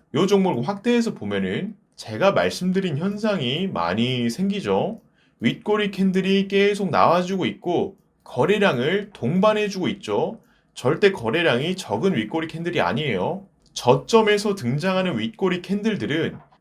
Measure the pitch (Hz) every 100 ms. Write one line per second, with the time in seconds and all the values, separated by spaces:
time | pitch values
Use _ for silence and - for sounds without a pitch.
0 | _ 127 185 196 190 131 143 202 240 240
1 | 226 - 104 101 95 110 196 - _ -
2 | - 110 185 190 180 - 180 185 185 139
3 | 185 208 220 196 123 143 190 - 85 101
4 | 120 127 120 117 196 202 127 98 156 226
5 | _ _ _ - 117 147 - 208 208 202
6 | 190 185 190 196 196 196 202 202 196 107
7 | 107 170 180 190 127 - - 185 - -
8 | _ _ - - 147 208 196 139 131 196
9 | 202 - 120 175 214 214 208 196 151 101
10 | - 104 170 226 _ _ _ - 123 170
11 | 202 190 113 151 165 120 156 185 - 107
12 | 185 151 107 160 160 160 170 147 90 117
13 | 151 98 107 180 - _ _ - 123 139
14 | - 226 214 208 208 196 120 143 185 185
15 | 185 110 110 - 190 175 175 202 208 196
16 | 107 151 127 - - _